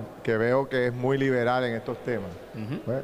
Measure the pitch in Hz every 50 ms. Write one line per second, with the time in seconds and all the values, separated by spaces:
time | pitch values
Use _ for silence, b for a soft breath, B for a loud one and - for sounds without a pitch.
0 | 110 - - - - 117 113 110 113 120 127 135 139 131 131 127 123 123 120 123
1 | 123 131 139 135 135 135 127 123 117 120 123 127 127 120 113 110 - - 117 -
2 | - 127 120 104 95 90 85 - - - - 113 107 110 147 - - 117 123 135